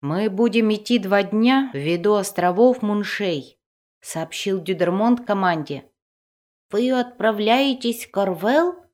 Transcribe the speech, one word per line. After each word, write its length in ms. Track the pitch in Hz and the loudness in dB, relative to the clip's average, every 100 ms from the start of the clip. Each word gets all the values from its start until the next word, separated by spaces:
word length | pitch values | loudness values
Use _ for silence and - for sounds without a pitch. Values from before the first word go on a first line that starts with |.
"Мы 300 | 143 165 214 | -4 -2 -2
будем 420 | 190 233 233 220 | 0 0 2 0
идти 240 | 214 214 240 | 0 0 -2
два 240 | 190 202 | 2 0
дня 480 | 196 208 226 269 269 | 0 2 4 2 0
в 60 | 143 | -4
виду 380 | 147 170 185 208 | -2 -2 2 0
островов 640 | 190 - 175 180 247 254 | 0 0 0 4 4 4
Муншей", 800 | 214 208 202 - 202 156 127 _ _ _ _ _ | -2 -2 -4 -4 -2 -4 -6 _ _ _ _ _
сообщил 580 | - 160 165 - - 190 | -12 -10 -8 -8 -4 -4
Дюдермонт 640 | 170 185 175 185 226 240 | -4 -2 0 0 2 0
команде. 640 | 240 202 185 165 143 139 - _ _ _ _ _ _ _ _ | 0 0 0 0 -4 -10 -12 _ _ _ _ _ _ _ _
"Вы 200 | 202 247 | -2 0
отправляетесь 1120 | 254 240 - 214 208 214 247 277 262 240 233 - | 0 -2 -2 -2 0 2 2 2 0 -4 -6 -6
в 60 | |
Корвелл?" 640 | - 196 170 196 277 349 349 _ | -2 -2 0 2 2 2 -2 _